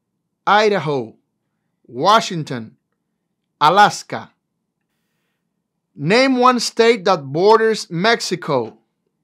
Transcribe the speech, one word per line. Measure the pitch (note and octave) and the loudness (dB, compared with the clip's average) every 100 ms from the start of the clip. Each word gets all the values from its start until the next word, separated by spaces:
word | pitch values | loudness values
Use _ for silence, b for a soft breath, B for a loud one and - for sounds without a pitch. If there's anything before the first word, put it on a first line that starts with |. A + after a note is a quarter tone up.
| _ _ _ _ - | _ _ _ _ 0
Idaho, | G#3 G#3+ G3 D3+ C#3 A2+ - _ _ _ _ _ _ _ | 2 2 0 -4 -6 -6 -16 _ _ _ _ _ _ _
Washington, | A#2+ F3+ A3 - F3 C#3 B2 A2 _ _ _ _ _ _ _ _ - | -4 2 2 0 -8 -8 -10 -12 _ _ _ _ _ _ _ _ -2
Alaska. | D3+ F#3+ G3 - - A#2 G#2 _ _ _ _ _ _ _ _ _ _ _ _ _ _ _ _ - | 2 4 4 2 -12 -14 -14 _ _ _ _ _ _ _ _ _ _ _ _ _ _ _ _ -8
Name | D3 A#3 C4+ B3 | -2 2 2 2
one | B3 B3 | 2 2
state | - - A3+ A#3 | -2 0 2 2
that | F#3 F3+ | 0 -2
borders | C3+ D3 G3+ A3+ A3 G#3+ - | -2 0 2 2 0 -4 -6
Mexico. | E3+ G#3+ A3+ - F3+ - C3+ A2 - _ _ _ _ | -4 -2 -2 -4 -8 -4 -4 -4 -12 _ _ _ _